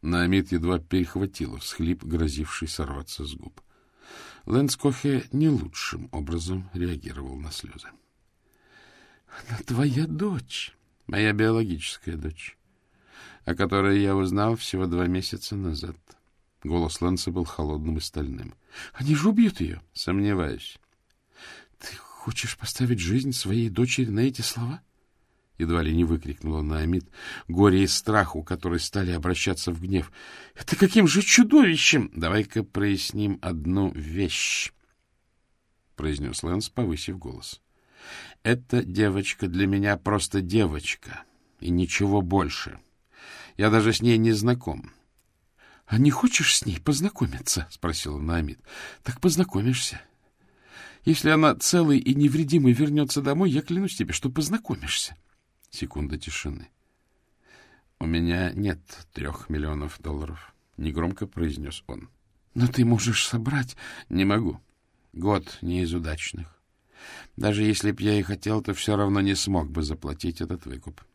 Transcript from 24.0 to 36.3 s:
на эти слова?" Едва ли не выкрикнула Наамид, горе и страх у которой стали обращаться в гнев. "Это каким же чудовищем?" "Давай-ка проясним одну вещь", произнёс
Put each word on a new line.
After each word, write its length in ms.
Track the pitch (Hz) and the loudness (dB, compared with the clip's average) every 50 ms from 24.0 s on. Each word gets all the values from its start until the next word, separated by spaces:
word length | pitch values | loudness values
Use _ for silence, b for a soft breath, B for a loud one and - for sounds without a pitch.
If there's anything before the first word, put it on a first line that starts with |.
| 127 113 | 0 0
на 120 | 101 107 | 2 2
эти 200 | 120 135 127 - | 2 2 0 -2
слова?" 400 | 110 - - 117 117 120 147 - _ _ _ _ _ _ _ _ _ _ _ _ _ _ _ - | -6 -6 -4 -4 -6 -6 -6 -10 _ _ _ _ _ _ _ _ _ _ _ _ _ _ _ -4
Едва 220 | 82 80 85 85 | -2 0 0 0
ли 140 | 80 76 80 | 2 2 2
не 80 | 82 87 | 2 2
выкрикнула 580 | 80 82 78 - 78 71 - - 78 78 76 | 2 2 -2 -2 -8 -10 -6 -6 -4 -4 -2
Наамид, 480 | 76 76 76 78 78 82 90 90 - - B B B B B B B | -2 -2 -2 -2 0 0 0 0 -2 -6 B B B B B B B
горе 360 | - 87 90 101 101 92 95 98 | -4 2 6 6 8 8 6 4
и 40 | |
страх 480 | 92 - - - - 107 107 95 76 - | 4 2 -2 0 2 2 2 2 2 -2
у 80 | 78 78 | -10 -6
которой 360 | - 90 85 - 87 85 82 | -6 -6 -4 -4 -2 -2 -2
стали 320 | - - - 101 95 90 | -4 -4 -4 -2 -2 -2
обращаться 600 | 87 85 80 90 90 - - 101 87 - - - | -2 -2 0 -2 0 0 0 -2 -2 -2 -4 -6
в 100 | 85 82 | -6 -6
гнев. 300 | 87 92 95 92 78 - B B B B B B B B B | -4 -2 -2 -2 -2 -4 B B B B B B B B B
"Это 200 | - - - 165 | -16 -4 -4 4
каким 320 | - 196 185 - 226 202 | 4 4 6 8 6 6
же 140 | 156 139 196 | 8 6 4
чудовищем?" 880 | 190 - - - 240 214 - 302 262 180 160 151 - - - 139 110 - - | 4 6 8 8 8 10 10 8 8 8 6 4 4 4 4 4 2 0 -4
"Давай-ка 480 | - 82 82 95 107 107 - - 113 104 | -4 -2 2 2 2 0 0 -2 -4 -4
проясним 760 | 104 _ 104 101 104 98 92 - - - 104 104 101 98 - | -2 _ 0 2 2 2 0 -2 -4 -2 -2 0 0 -2 -2
одну 500 | - 92 87 80 76 85 92 101 98 95 - | -4 -6 -4 -2 -2 0 2 2 2 0 -2
вещь", 800 | - 76 78 80 92 101 - - - - - - - - - _ _ _ _ _ _ _ _ _ _ _ _ _ _ _ _ _ _ _ _ _ _ _ _ _ | -4 -8 -6 -2 -2 -2 0 0 -2 -2 -2 -2 -4 -4 -6 _ _ _ _ _ _ _ _ _ _ _ _ _ _ _ _ _ _ _ _ _ _ _ _ _
произнёс 480 | - 71 78 76 71 73 65 | -6 -4 -2 -2 -2 -4 -6